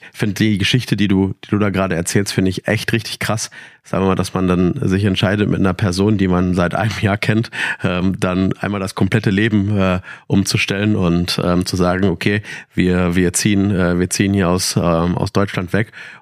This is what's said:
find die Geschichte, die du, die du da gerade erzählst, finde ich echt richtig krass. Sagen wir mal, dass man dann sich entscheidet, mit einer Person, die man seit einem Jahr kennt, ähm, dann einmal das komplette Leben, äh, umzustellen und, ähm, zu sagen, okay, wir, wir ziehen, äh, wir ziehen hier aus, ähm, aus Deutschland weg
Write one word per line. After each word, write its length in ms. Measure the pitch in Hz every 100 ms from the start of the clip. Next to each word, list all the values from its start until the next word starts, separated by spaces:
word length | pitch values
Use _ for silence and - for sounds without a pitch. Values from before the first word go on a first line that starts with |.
| -
find 260 | - 110 95
die 180 | 110 101
Geschichte, 380 | 92 127 - 104
die 140 | 101
du, 240 | 95 95 -
die 60 | -
du 80 | 104
da 100 | 104
gerade 260 | 95 95 85
erzählst, 360 | 85 104 101
finde 160 | - 95
ich 180 | 92 -
echt 260 | 107 -
richtig 260 | 117 - -
krass. 300 | - 110 - - - -
Sagen 200 | - -
wir 60 | 95
mal, 60 | 92
dass 180 | 90
man 140 | 92 92
dann 400 | 90 90 - -
sich 160 | 95
entscheidet, 460 | 104 90 95 104 95
mit 100 | 90
einer 140 | 95
Person, 440 | 87 101 87 101 104
die 120 | 95
man 240 | 90 90
seit 220 | 90 87 80
einem 180 | 107 95
Jahr 160 | 98 104
kennt, 320 | - 110 117 - - -
ähm, 340 | 95 90 92 90
dann 340 | 92 90 95
einmal 260 | 92 98 101
das 160 | 95 -
komplette 340 | 101 113 113
Leben, 480 | 98 110 104 98 104
äh, 220 | 95 90 - - -
umzustellen 680 | 98 95 113 - 98 107 104
und, 460 | 87 87 87 -
ähm, 220 | 90 87 90
zu 100 | 92
sagen, 300 | 90 92 98
okay, 360 | 85 - 104 - - -
wir, 420 | - 90 90 90 90
wir 180 | 87
ziehen, 380 | - 110 101 98
äh, 280 | 92 87 87
wir 100 | 90
ziehen 240 | - 101
hier 140 | 101 87
aus, 300 | 92 - 107
ähm, 400 | 85 82 87 87
aus 160 | 101
Deutschland 400 | - 98 - 90
weg 180 | 95 110 - - -